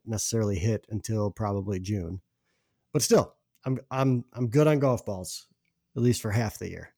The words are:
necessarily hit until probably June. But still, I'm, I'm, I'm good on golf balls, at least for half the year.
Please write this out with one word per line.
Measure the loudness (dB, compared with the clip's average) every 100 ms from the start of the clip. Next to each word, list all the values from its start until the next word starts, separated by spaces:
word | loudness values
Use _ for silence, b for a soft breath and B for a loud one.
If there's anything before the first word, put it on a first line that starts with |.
| -6
necessarily | -4 -2 0 0 0
hit | 0 -2 -4
until | -8 -4 -2 -2
probably | -2 -4 -2 -2 -4
June. | -4 -4 -4 -8 -14 _ _ _ _ _ _
But | -2
still, | 4 4 2 _ _ _
I'm, | -6 -4 -4
I'm, | 0 2 2 -2
I'm | -4 0
good | 4 4
on | 4
golf | 2 0 -2
balls, | -8 -8 -12 -16 _ _ _ _ 0
at |
least | 2 2
for | 0
half | 0 -2 -4
the | -10
year. | -10 -14